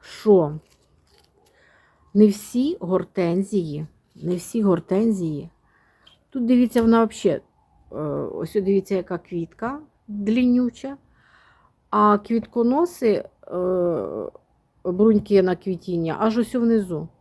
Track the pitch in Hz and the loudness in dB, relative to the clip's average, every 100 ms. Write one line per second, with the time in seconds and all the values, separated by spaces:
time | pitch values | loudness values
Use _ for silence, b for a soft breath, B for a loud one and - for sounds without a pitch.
0 | - - 214 196 151 156 _ _ _ _ | -20 -6 4 4 4 -6 _ _ _ _
1 | _ _ _ _ _ b b b b b | _ _ _ _ _ b b b b b
2 | b 202 214 196 - 247 277 359 175 185 | b 4 4 4 -6 -4 -4 -4 -2 -2
3 | - - 170 175 196 208 165 147 156 _ | -2 -4 -2 0 -2 -2 -2 -8 -12 _
4 | _ - 156 180 - 233 202 170 - 190 | _ -12 -6 -6 -6 -2 0 0 0 0
5 | 226 196 165 147 170 _ b b b b | 0 -2 -4 -8 -12 _ b b b b
6 | b b _ 269 233 247 240 247 226 226 | b b _ -6 2 2 4 2 4 4
7 | 226 - 196 147 _ _ _ _ _ 113 | 2 0 -2 -2 _ _ _ _ _ -10
8 | 151 143 139 82 165 214 190 196 190 190 | -6 -6 -6 -8 -4 -4 0 0 0 -6
9 | 180 175 _ 175 165 _ 233 285 302 _ | -4 -10 _ -8 -8 _ -10 -10 -16 _
10 | - 208 202 226 247 247 247 - 269 277 | -14 -6 -2 2 2 2 0 -6 -14 -14
11 | b b b b b b b _ _ 208 | b b b b b b b _ _ 2
12 | 208 208 208 226 220 240 233 269 349 - | 4 4 0 -4 -2 -2 0 2 0 0
13 | 233 196 - _ - 180 180 185 175 156 | 0 0 -4 _ -10 -6 -2 0 0 -2
14 | 90 92 92 - _ _ _ _ 180 180 | -6 -8 -10 -14 _ _ _ _ -8 2
15 | 220 208 208 202 185 180 - 175 - 170 | 4 4 4 2 4 -2 -4 -8 -4 -4
16 | 165 156 226 220 240 254 233 226 185 160 | -4 -2 0 0 -2 0 2 0 0 -8
17 | 165 _ | -10 _